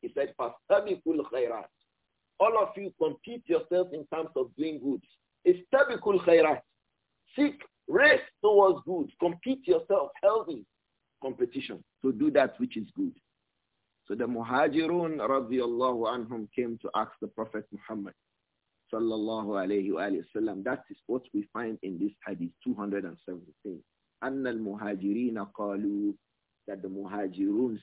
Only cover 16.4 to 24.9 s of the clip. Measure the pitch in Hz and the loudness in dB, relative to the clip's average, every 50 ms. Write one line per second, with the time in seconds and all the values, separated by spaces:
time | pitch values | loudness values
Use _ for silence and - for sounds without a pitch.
16.4 | 107 104 _ - 123 117 117 113 - - - 107 110 107 - _ - 104 _ - | -10 -8 _ -4 -4 -4 -4 -8 -10 -4 -2 -2 -2 -2 -6 _ -12 -12 _ -8
17.4 | 110 110 - 87 85 _ - 104 - - 113 107 101 92 - _ _ _ _ _ | -8 -6 -6 -10 -10 _ -16 -18 -12 -10 -10 -8 -8 -10 -12 _ _ _ _ _
18.4 | _ _ _ _ _ _ _ _ _ _ - 113 113 113 110 110 107 110 113 110 | _ _ _ _ _ _ _ _ _ _ -4 -2 -2 -2 -2 -2 -2 -2 -4 -4
19.4 | 110 101 107 98 95 92 104 101 95 98 95 80 87 - 95 85 80 _ _ 110 | -4 -4 -2 -2 -2 0 0 0 0 0 -2 -2 -2 -2 -2 -4 -4 _ _ -2
20.4 | 110 110 95 95 98 123 131 131 - _ 101 _ _ - 117 127 123 - - 104 | -2 -2 -2 -4 -4 -6 -6 -6 -8 _ -20 _ _ -4 -4 -4 -4 -4 -6 -6
21.4 | 104 - _ 110 120 113 110 - - 95 92 85 95 104 101 _ - 107 98 87 | -6 -4 _ -6 -6 -6 -6 -6 -8 -8 -6 -4 -4 -4 -4 _ -12 -10 -8 -6
22.4 | 85 85 - _ - 127 120 98 104 101 98 98 95 90 82 - _ - 92 87 | -8 -8 -10 _ -6 -6 -4 -4 -2 -4 -4 -4 -4 -6 -12 -14 _ -12 -12 -12
23.4 | 87 85 76 _ _ 104 92 80 - _ _ _ _ _ _ _ - 120 135 135 | -14 -20 -20 _ _ -12 -12 -12 -14 _ _ _ _ _ _ _ -8 -6 -4 -4
24.4 | 135 127 117 113 113 104 98 104 110 104 | -4 -4 -4 -4 -4 -6 -6 -6 -4 -4